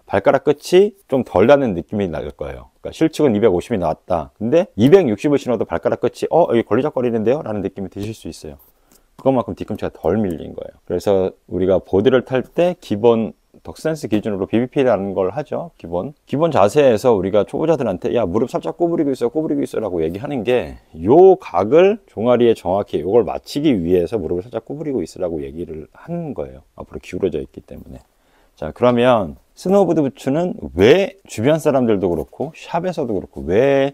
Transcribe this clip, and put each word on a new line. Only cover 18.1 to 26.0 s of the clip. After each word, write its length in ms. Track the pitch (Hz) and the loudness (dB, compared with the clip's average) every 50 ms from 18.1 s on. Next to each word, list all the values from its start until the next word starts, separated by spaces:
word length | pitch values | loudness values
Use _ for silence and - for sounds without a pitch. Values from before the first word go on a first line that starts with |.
| - | -2
"야, 100 | 120 110 | 0 0
무릎 260 | - - 117 127 120 | 0 0 -2 -2 -2
살짝 280 | - 160 - - - - | -4 -6 -6 -8 -4 -2
구부리고 320 | 175 170 170 170 156 139 | -2 0 0 0 -2 -2
있어, 180 | 131 - 120 120 | -2 -2 -4 -2
구부리고 340 | - 156 156 160 151 143 | -2 -4 -4 -2 -4 -4
있어"라고 400 | 135 - - 113 110 98 90 85 | -4 -6 -6 -6 -6 -4 -2 -2
얘기하는 420 | 80 80 87 101 123 147 147 127 98 | -2 -2 -4 -6 -8 -8 -6 -4 -2
게 340 | 113 123 120 87 71 64 - _ _ - 82 82 | 0 0 0 -2 -4 -10 -16 _ _ -14 -4 2
요 320 | 98 135 170 185 190 185 | 4 6 8 8 8 6
각을 640 | 180 - - - 85 101 107 131 165 185 196 220 226 _ | 4 0 -2 -2 -2 0 4 4 4 4 4 2 -2 _
종아리에 480 | _ _ - 107 123 123 117 120 113 110 | _ _ -4 0 2 2 4 4 4 2
정확히 460 | - - 87 92 101 104 - - 92 | 2 -2 -2 -2 -2 -2 -4 -4 -4
요걸 240 | - 90 104 120 104 | -2 2 2 2 2
맞추기 600 | 71 65 73 - - - 135 147 160 127 92 82 | 2 -4 -8 -10 -8 -6 -2 0 0 0 0 2
위해서 320 | 85 92 90 85 82 117 | 2 2 2 2 0 -4
무릎을 260 | 107 80 78 87 90 | -6 -4 -4 -6 -6
살짝 220 | 95 123 113 113 - | -6 -8 -10 -10 -10
구부리고 380 | - 143 147 160 151 135 110 | -10 -12 -10 -8 -6 -4 -4
있으라고 400 | 80 - - - 92 87 85 76 | -6 -6 -8 -8 -6 -6 -6 -6
얘기를 440 | 69 67 71 82 87 78 78 78 71 - | -8 -10 -10 -10 -10 -10 -12 -14 -14 -16
하는 400 | _ - | _ -20